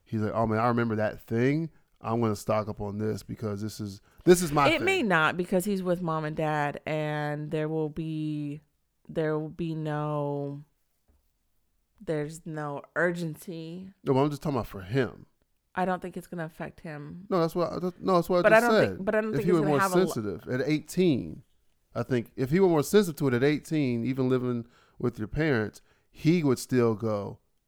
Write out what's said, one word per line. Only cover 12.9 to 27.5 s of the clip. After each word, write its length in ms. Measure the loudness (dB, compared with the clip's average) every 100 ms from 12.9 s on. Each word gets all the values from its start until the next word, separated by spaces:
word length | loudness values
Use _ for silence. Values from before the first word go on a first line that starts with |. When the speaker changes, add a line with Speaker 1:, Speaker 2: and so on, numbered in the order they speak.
| 0
Speaker 2:
urgency. 920 | 0 0 -6 -8 -12 -12 -12 -12 -16 -6
Speaker 1:
No, 100 | 0
but 60 | 2
I'm 100 | 2
just 120 | 0
talking 140 | -2 -2
about 100 | -4
for 140 | -8
him. 440 | -4 0 0 -4 -20 _ _ _ _
Speaker 2:
I 120 | -4 -2
don't 160 | -2
think 160 | -8 -12
it's 100 | -12
gonna 180 | -10 -10
affect 340 | -10 -14 -14
him. 440 | -16 -14 -14 -16 -2
Speaker 1:
No, 100 | 0
that's 160 | 2 0
what 160 | -2
I, 60 | -2 -6 -4
no, 160 | 2 2
that's 140 | 4
what 140 | 4
Speaker 2:
But 100 | 6
Speaker 1:
I 40 | 6
Speaker 2:
I 20 |
Speaker 1:
just 120 | 6
Speaker 2:
don't 80 | 4
Speaker 1:
said. 80 | 4 0
Speaker 2:
think, 100 | -2
but 100 | -2
I 60 |
don't 80 | 0
Speaker 1:
If 40 | 0
Speaker 2:
think 80 | 2
Speaker 1:
he 40 |
Speaker 2:
it's 20 |
Speaker 1:
was 80 | 4
Speaker 2:
gonna 100 | 4
Speaker 1:
more 80 | 4
Speaker 2:
have 140 | 4
a 40 | 4
lo- 80 | 2
Speaker 1:
sensitive 420 | 0 -4 -6 -4 -2
at 60 | 0
eighteen, 720 | -2 -2 2 4 2 -2 -10 -18 _ _ _ _ -8
I 80 |
think 280 | -2 -2 -2 -4
if 140 | 0
he 80 | 4
were 100 | 6
more 140 | 4
sensitive 320 | 4 4 4 0
to 100 | 0
it 40 |
at 100 | 4
eighteen, 600 | 2 0 -2 0 0 0 -2
even 240 | 0 0
living 360 | 0 0 -4 -6 _ _ -6
with 180 | -4 -4
your 80 | -6
parents, 540 | -2 0 2 0 -6 _ _ _
he 320 | -2 2 4
would 160 | 4 0
still 340 | 0 2 2 0
go, 440 | -2 -4 -6 -12 _